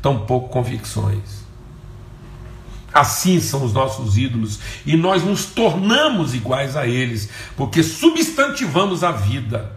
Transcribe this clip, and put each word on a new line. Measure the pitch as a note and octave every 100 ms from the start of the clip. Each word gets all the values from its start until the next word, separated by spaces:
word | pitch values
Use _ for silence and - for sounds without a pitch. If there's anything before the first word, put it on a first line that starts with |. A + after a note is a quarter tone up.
tampouco | C#3 B2+ - B2+ B2
convicções. | C3 B2 A2 - G#2+ G#2 G2+ - - - - - - - - - - - - - - - - -
Assim | D3+ C#3+ - F3+ F3+
são | D#3 C#3
os | B2+
nossos | G#2+ C3+ - A#2 G2+
ídolos, | C3 A#2 G#2+ G2+ - -
e | C#3+ D#3+
nós | F3+ F#3+
nos | F3+ G3+ -
tornamos | - A3+ F3 G3 C4 D4+ A3 C#3+
iguais | A#2+ G#2 C3+ C#3 D3
a | B2
eles, | B2 B2+ A2+ G2+ - - -
porque | C#3 E3
substantivamos | D#3+ - E4 D#4+ - - C#4+ - A3+ D#3+ G3+ F3
a | F3
vida | A#2 G2+ C3+ A#2 A2 -